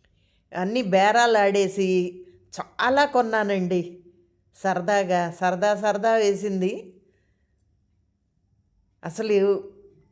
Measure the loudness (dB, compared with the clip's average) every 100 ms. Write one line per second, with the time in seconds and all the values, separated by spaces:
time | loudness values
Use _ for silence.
0 | _ _ _ _ _ -6 -4 -2 0 2
1 | 4 4 4 4 4 2 0 0 0 0
2 | -2 -8 -20 -20 _ -16 -14 -4 0 2
3 | 2 2 0 0 0 -2 0 -2 -4 -12
4 | -20 _ _ _ _ -8 -4 -2 0 0
5 | 2 0 -2 -2 -2 0 0 0 0 0
6 | 2 2 2 0 -2 -2 -2 -4 -14 -20
7 | _ _ _ _ _ _ _ _ _ _
8 | _ _ _ _ _ _ _ _ _ _
9 | -12 -6 0 2 2 0 -4 -20 -20 _
10 | _